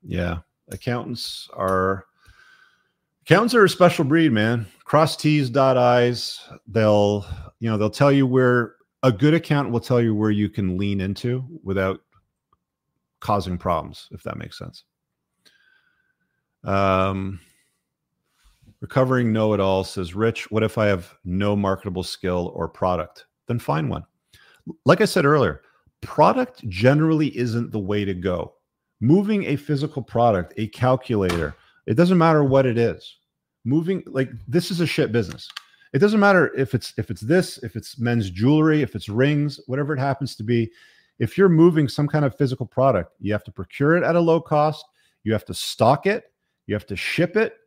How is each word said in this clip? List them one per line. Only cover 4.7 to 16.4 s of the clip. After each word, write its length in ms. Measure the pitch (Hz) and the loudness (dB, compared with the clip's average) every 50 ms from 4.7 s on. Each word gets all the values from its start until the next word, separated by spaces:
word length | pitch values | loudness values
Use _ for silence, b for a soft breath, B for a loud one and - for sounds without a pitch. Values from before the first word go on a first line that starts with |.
| _ _ _ | _ _ _
Cross 340 | - - 147 160 151 - - | 0 2 4 4 2 0 -2
T's, 320 | - 151 151 151 143 123 | 0 0 2 2 0 0
dot 280 | 117 139 135 135 131 127 | 0 2 2 4 4 4
I's. 640 | 123 123 123 123 120 123 123 113 - - - - - - 123 - _ - | 4 4 4 4 2 2 0 -4 -8 -10 -12 -14 -18 -20 -20 -20 _ -6
They'll, 580 | 101 113 110 107 104 104 104 104 104 104 101 B B B B B _ _ | -2 2 4 4 4 4 4 2 2 0 -4 B B B B B _ _
you 100 | 113 113 | -4 -4
know, 80 | 110 104 | -2 0
they'll 120 | 107 107 | -2 -2
tell 220 | 104 - 139 143 | 0 2 2 2
you 160 | 139 139 135 127 | 4 4 2 2
where, 480 | 123 131 127 123 123 123 117 110 - _ _ _ _ _ - | 2 2 4 4 2 2 0 -2 -8 _ _ _ _ _ 0
a 80 | 131 | 0
good 220 | 117 92 139 147 156 | 2 4 2 2 2
accountant 380 | 170 165 - 151 143 143 101 | 2 0 0 -2 -2 0 -2
will 80 | 117 117 | -4 -4
tell 220 | - - 127 120 | -2 0 0 0
you 120 | 120 117 110 | 2 2 0
where 180 | 104 107 107 | 0 0 0
you 180 | 107 104 104 98 | 0 0 -2 -2
can 280 | - - 98 92 90 90 | -2 -4 -4 -4 -2 -2
lean 220 | 101 101 101 98 | -2 -4 -4 -4
into 460 | 92 95 101 - - 120 123 127 131 127 165 - _ | -4 -4 -6 -6 -6 -6 -6 -6 -8 -12 -16 -16 _
without 380 | 95 98 98 95 95 95 - _ _ _ _ _ _ _ _ _ _ _ _ _ _ _ _ _ _ _ _ _ _ _ _ | -6 -2 -2 0 -2 -2 -6 _ _ _ _ _ _ _ _ _ _ _ _ _ _ _ _ _ _ _ _ _ _ _ _
causing 360 | - - 107 101 90 92 90 87 | -4 -2 -2 -2 -2 -4 -8 -6
problems, 520 | - 92 87 80 73 73 - - - _ | -4 -4 -4 -4 -4 -8 -14 -18 -20 _
if 100 | - - _ | -20 -16 _
that 140 | - - - | -12 -12 -12
makes 200 | 78 - - - | -14 -16 -16 -16
sense. 240 | - - - - _ _ _ _ _ _ _ _ _ _ _ _ _ _ _ _ _ _ _ _ _ _ _ _ _ _ _ _ _ _ _ _ | -18 -18 -18 -20 _ _ _ _ _ _ _ _ _ _ _ _ _ _ _ _ _ _ _ _ _ _ _ _ _ _ _ _ _ _ _ _